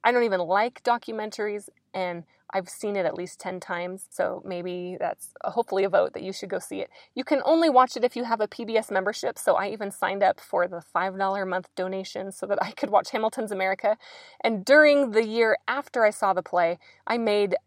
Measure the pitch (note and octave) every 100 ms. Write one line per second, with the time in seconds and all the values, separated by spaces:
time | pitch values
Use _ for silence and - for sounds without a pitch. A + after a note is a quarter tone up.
0 | A3+ B3 A#3 F#3+ E3 F#3+ A#3 - - A#3+
1 | - A3 G#3+ - G#3+ G#3 - _ _ F#3+
2 | F3+ E3+ E3+ _ _ F#3+ F#3 - G#3+ G3+
3 | E3+ - F3+ - G#3 F#3 - F3 F3+ F#3+
4 | - - F#3 - - F3+ F3+ F3+ F3+ F3+
5 | E3+ - - - - - A#3 G3 G3 F3+
6 | F3+ - F#3 F#3+ G3 F#3+ - F#3+ - -
7 | - - B3+ C#4+ - E4 E4 B3+ B3+ -
8 | A#3+ A#3+ A#3+ A3+ G#3+ - A3+ A3+ G#3+ G3
9 | F#3+ G#3+ B3+ - - E3+ G3 G#3 G3+ -
10 | G3 G3 F#3+ - - F#3 F3 F3 - E3+
11 | F#3 F#3+ F#3+ G3 F#3+ F#3 F#3 - F#3 F#3+
12 | F#3+ - G3 F#3+ G3 G3+ F#3+ - - G3+
13 | - - A3 - A3 G3 F#3+ F#3+ G3+ G#3+
14 | - - - - - A3 F#3 C#4+ D4+ C#4+
15 | C4+ G#3+ A3+ A3+ A3 - - B3+ C#4+ B3
16 | A3 - G3+ F#3 F3 F3+ E3+ F3 - _
17 | - A#3+ A3+ G#3 G3+ F3